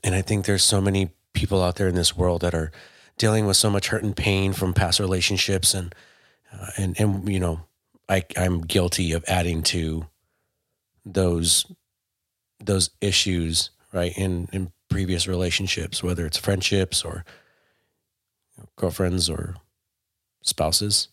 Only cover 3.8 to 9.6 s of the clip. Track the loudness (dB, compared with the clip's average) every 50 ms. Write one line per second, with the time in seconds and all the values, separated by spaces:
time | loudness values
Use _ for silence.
3.8 | 0 0 -2 -2 -2 -2 -4 0 0 2 2 2 2 0 0 0 -2 0 2 2
4.8 | 2 2 2 0 0 0 0 0 0 0 0 0 0 0 2 2 2 2 2 0
5.8 | -4 -8 -12 -18 -20 -20 _ _ _ _ _ _ _ _ -16 -14 -12 -10 -4 -2
6.8 | -2 -2 0 2 2 2 2 0 -2 -2 0 0 0 0 -2 -4 -8 _ _ _
7.8 | _ _ _ _ _ 0 0 0 0 _ -4 -2 0 0 0 0 -2 0 2 2
8.8 | 2 2 0 0 0 0 -2 -2 -2 0 0 0 2 0 -2 0